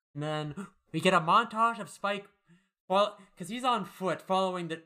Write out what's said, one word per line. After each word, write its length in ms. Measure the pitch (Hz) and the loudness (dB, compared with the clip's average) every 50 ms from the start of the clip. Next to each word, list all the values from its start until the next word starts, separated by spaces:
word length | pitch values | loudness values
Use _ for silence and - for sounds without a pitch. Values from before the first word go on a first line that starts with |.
| _ _ - | _ _ -10
And 80 | 143 147 | -8 -6
then 440 | 151 156 151 151 151 143 - 202 - _ _ _ _ - | -4 -4 -4 -6 -6 -8 -10 -12 -14 _ _ _ _ -4
we 80 | 165 | 0
get 140 | 165 185 185 | 2 4 4
a 60 | 175 | 4
montage 580 | 160 165 180 214 240 220 214 220 226 233 233 208 | 4 4 4 4 4 2 0 0 0 0 0 -2
of 100 | 202 151 | -8 -14
Spike, 400 | - - - 202 202 202 202 - _ _ _ _ 170 _ _ _ _ _ _ - | -10 -6 -4 -4 -4 -4 -8 -12 _ _ _ _ _ _ _ _ _ _ _ 0
well, 280 | 185 196 208 - - - 190 _ _ - | 2 2 2 2 0 -6 -16 _ _ -14
'cause 100 | 180 165 | -12 -10
he's 160 | 220 247 247 | -8 -4 0
on 220 | 262 240 220 190 | 0 0 0 -2
foot, 340 | 170 - - 185 185 156 - | -6 -8 -4 -4 -2 -2 -2
following 480 | - - 190 185 190 190 180 180 175 165 | -2 0 0 2 2 0 -2 -4 -6 -6
the, 140 | 160 160 - | -8 -8 -10